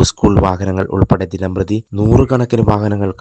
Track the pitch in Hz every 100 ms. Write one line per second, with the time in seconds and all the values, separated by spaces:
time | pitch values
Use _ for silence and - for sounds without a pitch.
0 | 95 - 104 98 95 90 95 92 95 98
1 | 95 92 95 92 92 95 95 107 - 101
2 | 107 120 127 131 120 113 107 104 104 101
3 | 98 -